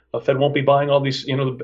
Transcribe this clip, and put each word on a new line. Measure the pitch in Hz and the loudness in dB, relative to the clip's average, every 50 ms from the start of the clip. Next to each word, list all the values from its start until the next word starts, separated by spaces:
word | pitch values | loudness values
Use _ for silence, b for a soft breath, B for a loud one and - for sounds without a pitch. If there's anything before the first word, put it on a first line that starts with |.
| b b - | b b -10
the | 120 | -4
Fed | - - 135 131 | -2 0 0 2
won't | 143 143 139 | 2 0 0
be | 147 131 | 0 2
buying | 139 139 143 143 143 | 4 4 4 2 2
all | 139 139 | 2 2
these, | 135 135 131 - - | 0 0 -4 -6 -6
you | 139 131 | -4 -4
know, | 135 135 131 123 - | -2 -2 -4 -4 -6